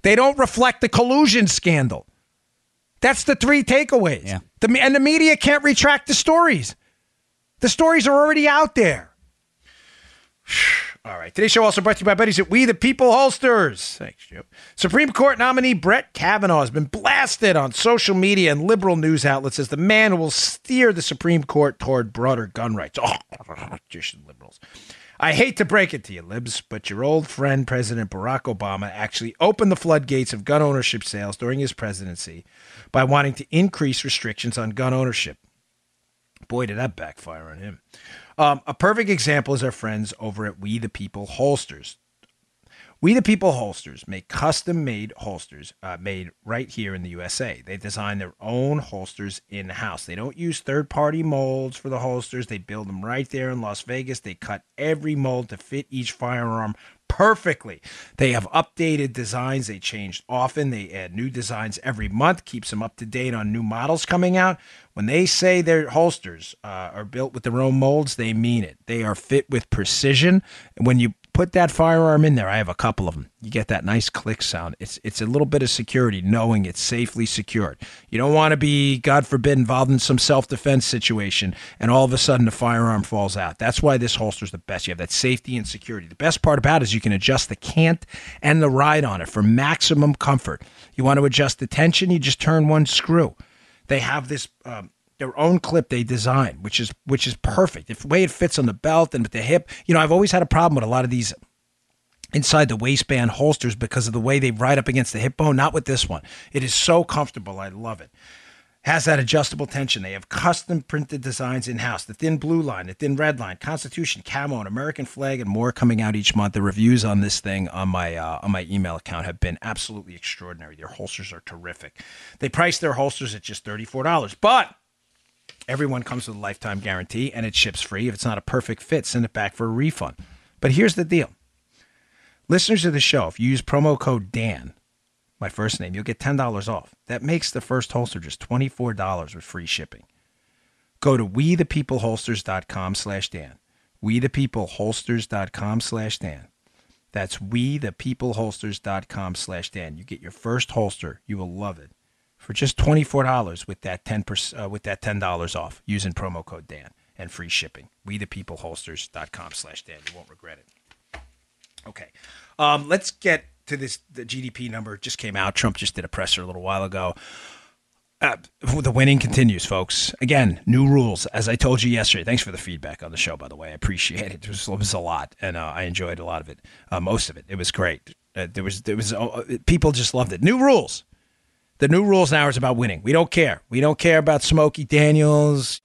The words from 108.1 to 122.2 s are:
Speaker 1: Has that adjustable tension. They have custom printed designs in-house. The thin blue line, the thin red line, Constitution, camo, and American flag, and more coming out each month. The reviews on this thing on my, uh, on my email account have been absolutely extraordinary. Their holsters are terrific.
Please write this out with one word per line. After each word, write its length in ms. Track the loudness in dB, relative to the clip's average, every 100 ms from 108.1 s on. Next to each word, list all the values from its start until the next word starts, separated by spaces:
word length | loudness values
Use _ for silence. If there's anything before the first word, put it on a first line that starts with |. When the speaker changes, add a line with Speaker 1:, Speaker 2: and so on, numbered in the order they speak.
| _ -20 -20 -20 _ _ _
Speaker 1:
Has 200 | 0 2
that 160 | 4 2
adjustable 460 | 4 2 0 -4 -6
tension. 360 | -6 -4 -4
They 80 | -6
have 180 | -10 -8
custom 540 | -2 0 0 -2 -4
printed 380 | -2 -6 -6 -8
designs 480 | -8 -6 -6 -6 -6
in-house. 340 | -6 -4 -6
The 100 | -10
thin 220 | -4 -2 -2
blue 220 | 0 -2
line, 280 | -2 -6 -10
the 60 |
thin 200 | -6 -2
red 240 | 0 0 -2
line, 200 | -8 -8
Constitution, 640 | -8 -8 -8 -6 -6 -6
camo, 340 | -8 -6 -4 -6
and 80 | -6
American 380 | -6 -6 -8 -12
flag, 320 | -6 -6 -4
and 80 | -4
more 220 | 0 -2
coming 320 | 2 2 2
out 140 | 0 -2
each 180 | -2
month. 200 | -2 -2
The 80 | 0
reviews 420 | -2 2 4 4
on 160 | 2 0
this 180 | 0 -4
thing 300 | -6 -6 -6
on 200 | -4 -4
my, 260 | -2 -4 -6
uh, 240 | -8 -8
on 80 | -4
my 160 | -4 -2
email 280 | -4 -4 -6
account 300 | -10 -10 -10
have 120 | -4
been 180 | -4 -4
absolutely 540 | -10 -10 -10 -12 -18 -14
extraordinary. 580 | -12 -12 -14 -18 -20
Their 140 | -18 -20
holsters 440 | -14 -14 -12 -14
are 100 | -16 -20
terrific. 540 | -18 -16 -16 -20 -20 -20 -20